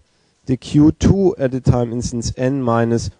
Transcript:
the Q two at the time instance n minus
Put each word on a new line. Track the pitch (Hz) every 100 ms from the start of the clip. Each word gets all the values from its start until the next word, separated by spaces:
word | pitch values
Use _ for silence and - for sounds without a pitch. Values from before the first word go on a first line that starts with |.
| _ _ _ _ -
the | 131
Q | - 147 151
two | - - 196 185 -
at | 135
the | 127
time | - 123 120
instance | 120 110 120 113 -
n | 131 139
minus | 123 117 117 117 - -